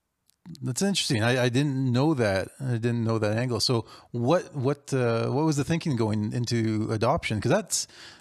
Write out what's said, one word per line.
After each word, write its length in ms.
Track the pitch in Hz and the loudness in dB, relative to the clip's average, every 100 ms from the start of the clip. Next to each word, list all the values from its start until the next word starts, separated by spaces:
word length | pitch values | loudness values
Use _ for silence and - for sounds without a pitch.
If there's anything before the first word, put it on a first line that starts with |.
| _ _ _ _ - 160 | _ _ _ _ -20 -8
that's 200 | 127 123 | -6 -2
interesting. 420 | 196 190 - 120 | 0 0 0 2
I, 200 | 113 127 123 | 2 2 2
I 40 | |
didn't 420 | 120 147 135 135 | 2 0 0 0
know 220 | 120 151 | 2 2
that. 360 | 147 107 95 - - | 2 2 2 -2 -8
I 140 | 131 | -4
didn't 300 | 117 117 120 | -2 0 0
know 140 | 110 113 | 0 0
that 200 | 104 110 | 0 0
angle. 220 | 127 113 | -2 0
So 260 | - 120 - - - | 2 0 -2 -16 -10
what, 420 | 120 120 175 - 147 | -4 2 2 0 -2
what, 380 | 123 147 - | -2 -2 -2
uh, 340 | 135 120 113 120 | 0 2 0 0
what 160 | 123 160 | 0 0
was 100 | 143 | 0
the 60 | |
thinking 320 | 139 165 160 120 | 0 -2 -2 0
going 380 | 110 107 107 | 0 0 -2
into 560 | 123 117 117 113 110 107 | -4 -2 0 0 0 -2
adoption? 480 | 110 113 165 - 107 | 0 2 0 -2 -2
'Cause 100 | 117 | 2
that's, 360 | 180 190 - - - - - | 0 0 -6 -6 -14 -20 -20